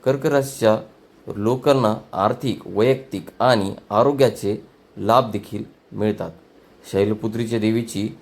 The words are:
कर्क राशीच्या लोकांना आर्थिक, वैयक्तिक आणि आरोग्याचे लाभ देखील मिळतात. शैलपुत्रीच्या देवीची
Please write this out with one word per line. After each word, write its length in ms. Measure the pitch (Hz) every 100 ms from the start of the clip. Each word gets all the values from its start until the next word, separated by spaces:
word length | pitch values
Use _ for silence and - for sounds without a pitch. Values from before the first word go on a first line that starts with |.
कर्क 220 | 127 139 151
राशीच्या 520 | 143 135 - 113 110 - - _ _ - 101
लोकांना 600 | 107 131 147 135 110 107 -
आर्थिक, 460 | - 104 - 135 - 92
वैयक्तिक 600 | 98 123 135 - 98 - -
आणि 360 | 123 113 98 107 -
आरोग्याचे 760 | 104 135 139 123 107 101 107 - _ _ -
लाभ 340 | 101 120 117
देखील 320 | 104 - 104 - - _
मिळतात. 400 | 104 107 98 85 - _ _ _ _ -
शैलपुत्रीच्या 680 | 95 101 107 113 113 110 113
देवीची 580 | 107 113 117 98 110 -